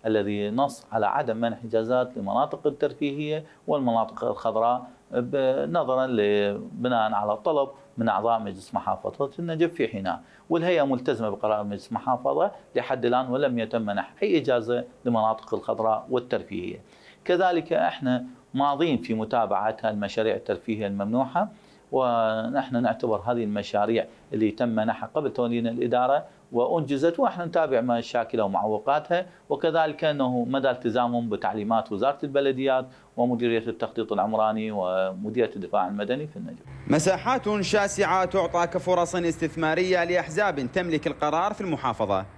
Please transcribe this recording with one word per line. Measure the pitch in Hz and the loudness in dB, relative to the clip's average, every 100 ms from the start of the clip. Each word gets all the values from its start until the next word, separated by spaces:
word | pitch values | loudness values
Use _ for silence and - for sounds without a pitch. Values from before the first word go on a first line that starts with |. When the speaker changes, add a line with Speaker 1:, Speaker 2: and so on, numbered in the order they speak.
| 113 | 2
Speaker 1:
الذي | 107 101 104 104 | 2 2 -2 -2
نص | 117 139 - - | 0 -2 -2 -6
على | 113 104 | 0 2
عدم | 147 127 110 | 0 -2 -2
منح | 117 107 117 | -2 -4 -2
إجازات | 113 113 127 123 113 | -2 2 0 0 -4
للمناطق | 98 110 147 - 151 | -2 0 0 0 -2
الترفيهية | - 147 - 147 143 151 151 156 - - | 0 -4 -2 -4 -4 -4 -4 -6 -14 -4
والمناطق | 151 127 113 110 - | 0 2 2 0 -2
الخضراء | 117 104 117 107 117 123 127 - _ | -4 -2 -2 2 2 0 -4 -20 _
ب-، | 123 123 139 131 135 143 | -4 -2 0 2 0 0
نظرا | 170 131 131 131 | 0 2 0 2
ل-، | 117 104 104 101 101 - | 2 4 4 2 -2 -8
بناء | - 123 120 110 | -4 0 2 2
على | 104 104 107 | 0 0 0
طلب | 170 151 139 - - - | 2 2 0 -4 -14 -2
من | 113 | 0
أعضاء | 98 113 113 | 2 2 0
مجلس | 107 95 - | -2 -10 -6
محافظة | - - 95 101 - 139 - | -4 -2 -4 -6 -4 -6 -4
النجف | 170 160 165 | -6 0 0
في | 170 120 | 0 -4
حينها، | 101 95 82 - - - | -2 -4 -4 -8 -20 -2
والهيئة | 165 175 170 | 0 2 2
ملتزمة | 139 127 127 117 110 | 2 0 0 -2 -2
بقرار | 98 107 107 | -2 0 0
مجلس | 104 101 - | 0 -8 -6
محافظة | 110 - 123 139 143 196 - - 120 | -4 0 0 0 2 0 -2 -6 -4
لحد | 120 131 120 | -2 0 2
الآن | 123 127 | 2 0
ولم | 127 143 120 | 0 0 0
يتم | 110 117 | -2 -2
منح | 107 101 - - | -2 -2 -4 -2
أي | 202 170 | 2 2
إجازة | 131 123 113 120 - - 123 | 4 0 2 -2 -4 -6 0
للمناطق | 113 110 113 - | 2 2 0 -2
الخضراء | 104 - 110 110 107 - | -4 -2 0 2 0 0
والترفيهية. | 127 123 113 - 92 90 - - - - - - | -2 0 -4 -4 -8 -6 -10 -16 -20 -20 -12 0
كذلك | 175 185 175 160 | 2 4 2 0
احنا | 156 - - 131 123 123 - _ | 2 2 0 -2 -2 -4 -16 _
ماضين | 135 143 143 170 123 | 0 0 2 2 0
في | - | -2
متابعة | 110 110 123 107 98 107 110 110 | -4 0 0 2 2 0 0 -2
المشاريع | 104 101 - 110 95 | -2 -4 0 0 0
الترفيهية | - 101 - 107 101 | -2 -4 -2 -4 -2
الممنوحة، | 101 101 120 127 170 208 - - - _ | -2 -2 0 0 0 -2 -6 -20 -20 _
ونحن | 131 127 117 110 110 113 135 123 120 | 0 2 2 2 0 0 -2 0 0
نعتبر | 120 113 123 104 | 0 0 0 0
هذه | 104 120 | 0 -2
المشاريع | 107 104 101 104 104 113 - - - | 0 -4 -2 0 2 2 0 -10 -8
اللي | 110 110 | 0 0
تم | 104 123 | 2 0
منحها | 110 110 107 - | 2 0 -2 -4
قبل | 156 139 | -4 -2
تولينا | - 120 117 117 | -2 0 0 -2
الإدارة | 120 123 123 127 147 - - - | -2 0 2 2 2 -2 -20 -4
وأنجزت، | 117 123 170 139 139 165 170 | 0 2 0 0 2 2 2
وإحنا | 247 175 170 | 0 0 -2
نتابع | 170 156 127 | 0 2 2
مشاكلها | 123 120 117 120 117 117 101 | 2 0 0 -2 0 0 0
ومعوقاتها، | 95 104 107 135 147 151 175 185 - _ | 0 0 0 2 0 2 -2 -2 -14 _
وكذلك | 143 165 160 156 147 | -2 0 2 0 0
أنه | 160 147 131 123 120 | 0 2 0 0 0
مدى | 135 131 | 0 0
التزامهم | 123 117 113 120 120 117 | 0 0 0 0 0 -2
بتعليمات | 101 98 107 104 113 107 | -2 -2 -4 0 0 0
وزارة | 101 127 143 | 0 0 0
البلديات | 147 139 139 127 135 131 131 - - - | -2 0 2 0 2 0 -2 -16 -14 -2
ومديرية | 123 120 120 113 117 | 0 2 2 2 -2
التخطيط | 113 113 - 107 | -6 -6 -4 -2
العمراني | 104 101 110 107 110 110 | 0 0 2 2 0 -2
ومديرية | 104 92 92 95 95 104 113 110 104 | -2 -2 0 0 -2 -4 0 0 0
الدفاع | 87 104 92 | -2 0 0
المدني | 101 104 131 151 | -2 -2 -4 -4
في | 98 | -10
النجف. | - - - - - | -12 -14 -16 -16 0
Speaker 2:
مساحات | 147 165 180 226 262 208 208 | 2 2 0 0 0 0 -2
شاسعة | 180 208 202 196 180 185 185 | 2 2 2 0 2 2 2
تعطى | 190 175 175 170 | 0 0 0 0
كفرص | 175 180 180 170 185 | 0 0 2 2 0
استثمارية | 170 160 160 165 156 160 185 180 | -2 -2 -4 0 0 2 2 2
لأحزاب | 170 180 160 160 202 143 123 | 2 0 0 0 0 0 -2
تملك | 185 180 156 160 | -2 0 -2 -2
القرار | 135 151 160 185 | -2 0 2 0
في | - | -2
المحافظة | 190 156 127 110 104 95 98 | -4 -2 -2 0 0 0 -2